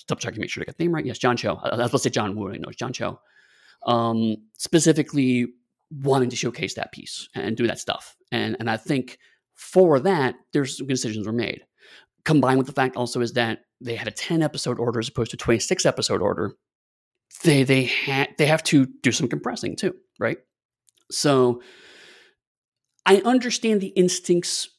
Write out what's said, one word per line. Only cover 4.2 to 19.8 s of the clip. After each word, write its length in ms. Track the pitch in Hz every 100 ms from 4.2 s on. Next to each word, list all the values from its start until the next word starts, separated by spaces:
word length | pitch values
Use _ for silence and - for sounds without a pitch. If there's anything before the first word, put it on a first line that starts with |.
| 113 107 _ -
specifically 880 | - 170 165 156 147 147 127 123 120 - _ _ -
wanting 400 | 147 139 135 123
to 60 | 120
showcase 380 | 123 117 101
that 180 | - -
piece 360 | - - - -
and 220 | - 98 113
do 100 | 117
that 120 | -
stuff. 380 | - - - _ -
And, 240 | 117 110 -
and 100 | 113
I 60 | 110
think 400 | - 139 123 - _ _ _
for 460 | - - 185 180 139
that, 360 | 180 175 127 - _
there's 260 | 147 135 -
some 80 | 139
decisions 400 | 127 123 110 101
were 60 |
made. 300 | 117 - - _ _ - - _ _
Combined 340 | - 151 127 131
with 80 | 131
the 60 |
fact 240 | - 131 123
also 240 | 120 123
is 140 | 117
that 260 | 123 117 110 _ _
they 140 | 123 113
had 120 | 110
a 40 |
ten 300 | - - 165
episode 360 | 151 147 - 113
order 200 | 117 110
as 100 | 120
opposed 220 | - 113
to 40 | -
twenty-six 480 | - 120 - 185 151
episode 340 | - - 104
order. 300 | 101 95 98 - _ _ _ _ _ _ _ -
They, 200 | 170 143
they 240 | 131 131 123
ha-, 420 | - - 135 143 -
they 80 | 147
have 160 | 156
to 220 | - 147 131 -
do 100 | 127
some 160 | 110 120
compressing 480 | - - - -
too, 180 | -